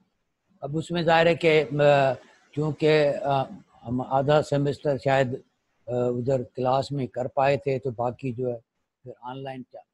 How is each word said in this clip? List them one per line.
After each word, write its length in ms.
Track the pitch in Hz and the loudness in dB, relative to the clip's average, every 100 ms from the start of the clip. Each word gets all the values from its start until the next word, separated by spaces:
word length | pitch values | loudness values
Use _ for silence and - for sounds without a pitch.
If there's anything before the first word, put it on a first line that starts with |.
| _ _ _ _ _ _ | _ _ _ _ _ _
अब 140 | 139 160 | -8 -8
उसमें 280 | - 170 | -6 -2
जाहिर 240 | 160 165 165 | 2 4 4
है 60 | |
कि, 140 | 165 165 | 4 4
अ, 680 | 156 147 143 143 143 135 123 - _ _ | 4 2 4 4 6 4 0 -8 _ _
चूँकि, 500 | 143 151 131 156 151 143 | -6 -4 0 4 4 2
अ, 480 | - 139 139 123 95 - _ | 0 -2 -2 -2 -10 -20 _
हम 200 | 117 127 | -6 -6
आधा 400 | 123 135 135 151 | 0 0 4 2
सेमेस्टर 560 | - 143 143 131 151 131 | 2 0 -2 -2 -4 -2
शायद, 460 | 139 135 127 127 - _ _ _ - | 2 2 0 -4 -12 _ _ _ -6
अ, 40 | |
उधर 500 | 123 123 123 123 131 | -2 -2 -2 -2 -4
क्लास 460 | 120 - 127 135 131 | -4 -4 -2 0 -2
में 160 | 139 120 | -6 -6
कर 180 | 120 127 | -8 -6
पाए 300 | - 139 143 | 0 0 0
थे, 220 | 139 131 | -2 -4
तो 120 | 131 | -4
बाकी 420 | 113 120 107 131 | -6 -6 -6 -8
जो 160 | 117 127 | -6 -6
है 80 | 120 _ _ _ _ | -8 _ _ _ _
फिर 100 | 123 - | -20 -18
ऑनलाइन 380 | 123 135 135 131 | -16 -14 -14 -14
च-, 200 | 123 113 - | -16 -20 -20